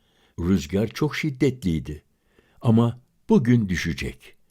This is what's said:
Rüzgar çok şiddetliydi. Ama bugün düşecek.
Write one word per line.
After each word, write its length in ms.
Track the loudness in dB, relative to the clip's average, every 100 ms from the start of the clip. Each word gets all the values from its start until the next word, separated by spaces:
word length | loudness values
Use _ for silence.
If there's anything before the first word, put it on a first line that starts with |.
| _ _ _ -6
Rüzgar 480 | 0 0 0 -2 -2
çok 280 | -2 -4 -2
şiddetliydi. 840 | -6 0 -2 0 -2 -4 -6 -14 _ _ _ _ _ _
Ama 380 | 2 4 2 -2 _ _ 2
bugün 400 | 2 4 2 2
düşecek. 640 | -4 -4 -6 -8 -12 -20 _ _